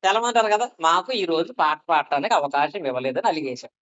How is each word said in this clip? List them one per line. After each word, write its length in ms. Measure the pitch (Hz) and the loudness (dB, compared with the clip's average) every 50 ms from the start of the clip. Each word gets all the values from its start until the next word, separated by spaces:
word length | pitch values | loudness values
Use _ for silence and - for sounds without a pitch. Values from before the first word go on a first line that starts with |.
| - | 2
తెలమంటారు 480 | 190 196 226 233 240 240 233 220 214 | 2 0 2 0 2 2 2 4 4
కదా, 200 | 208 214 240 254 _ _ | 2 2 0 -2 _ _
"మాకు 320 | 160 160 165 180 185 - | 2 2 2 2 0 -2
ఈ 140 | 262 226 190 | -4 -2 0
రోజు 280 | 170 165 160 170 226 247 | 0 0 0 -2 -4 -2
పాట 280 | - 165 151 151 151 _ - | 0 0 0 0 -2 _ 0
పాడటానికి 440 | 165 151 147 - 143 143 143 220 233 | 2 2 2 2 -2 -2 0 2 0
అవకాశం 520 | 175 143 139 139 143 147 151 147 202 170 | 0 0 0 0 0 0 0 -2 -6 -6
ఇవ్వలేదు" 340 | 135 127 127 123 135 127 156 | -4 -4 -4 -4 -4 -4 0
నలిగేశాడు. 540 | - 220 170 156 151 135 123 - - - _ _ | 0 0 -2 -2 -4 -6 -8 -10 -12 -18 _ _